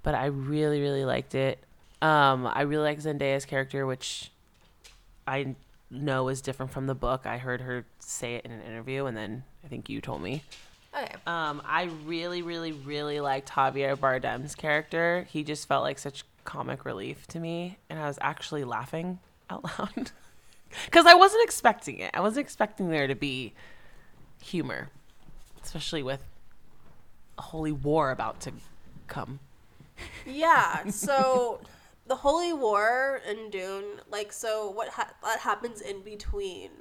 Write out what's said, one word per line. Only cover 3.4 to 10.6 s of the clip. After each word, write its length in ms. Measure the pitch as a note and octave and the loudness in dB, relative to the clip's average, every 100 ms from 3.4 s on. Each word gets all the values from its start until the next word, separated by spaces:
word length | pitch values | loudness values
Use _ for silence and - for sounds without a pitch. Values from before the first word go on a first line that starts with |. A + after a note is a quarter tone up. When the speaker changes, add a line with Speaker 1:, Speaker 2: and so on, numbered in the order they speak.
Speaker 1:
character, 420 | - C#3 C3+ C#3 C3+ | 0 -2 0 -2 -2
which 440 | B2+ - - - _ - _ - _ - - - - - | -4 -6 -8 -12 _ -20 _ -20 _ -20 -20 -20 -12 -4
I 280 | C3+ C3+ C3 - - - | -2 -4 -8 -16 -20 -16
know 380 | B2 D3 C3 C3 | -6 -2 0 0
is 120 | C3 | -2
different 320 | C3+ B2+ C3 | -4 -6 -6
from 140 | C3+ C3+ | -4 -4
the 80 | |
book. 320 | C3+ A#2+ B2+ - | -2 0 0 -2
I 120 | A#2+ | -6
heard 220 | B2+ B2 | -4 -4
her 260 | B2+ B2 - - | -4 -6 -8 -18
say 360 | - - A#2+ | -10 -8 -6
it 100 | A#2+ | -6
in 80 | A#2+ | -8
an 100 | A2+ | -12
interview, 440 | A2+ A2+ A#2 C3+ C3+ | -10 -10 -6 -4 -4
and 100 | A2 | -4
then 280 | G#2 A2 B2+ - | -6 -8 -10 -20
I 40 | C#3+ | -12
think 200 | A#2+ - | -12 -8
you 120 | A2 | -8
told 220 | - D2+ | -6 -6
me. 200 | F2+ C#3+ - - | -4 -6 -8 -20